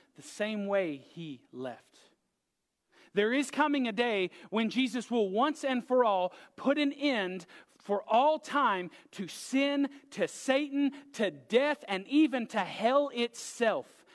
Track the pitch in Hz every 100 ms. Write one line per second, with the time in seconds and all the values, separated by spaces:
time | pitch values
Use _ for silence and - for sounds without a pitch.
0 | _ - - - 214 214 202 196 175 139
1 | 127 - 160 127 _ 123 127 113 _ _
2 | _ _ _ _ _ _ _ _ _ _
3 | - 196 214 269 277 - 302 285 240 208
4 | 240 202 180 - - 220 226 233 254 254
5 | - 240 196 202 285 294 269 254 247 254
6 | 233 190 180 - - - - 285 285 285
7 | 285 240 185 185 170 - - _ - 202
8 | - 220 294 311 - 277 247 190 180 -
9 | - - 175 - - 262 277 285 277 -
10 | - - 170 - - 269 294 277 277 -
11 | - - 202 143 127 226 294 - - 190
12 | 196 285 302 254 226 214 175 - 220 277
13 | 285 240 233 - - - 226 156 - -
14 | _